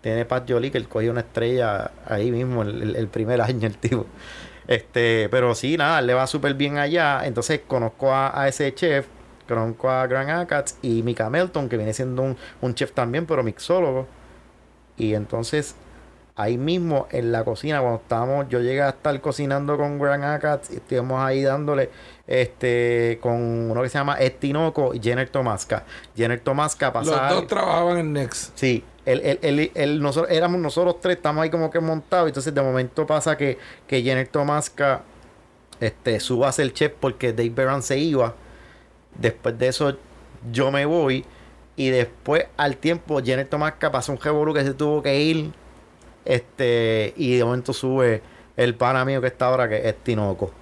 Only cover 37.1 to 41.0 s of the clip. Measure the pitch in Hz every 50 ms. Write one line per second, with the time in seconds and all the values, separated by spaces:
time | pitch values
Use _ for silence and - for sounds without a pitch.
37.1 | 117 - - 120 110 113 117 117 117 127 131 131 139 143 120 - 143 135 151 165
38.1 | 151 135 120 113 - - - - - - - - - - - - _ - _ _
39.1 | - - - 113 - - - 127 113 113 127 131 131 - 151 139 135 - - -
40.1 | - - - - - - - 117 113 120 139 135 139 143 139 147 165 175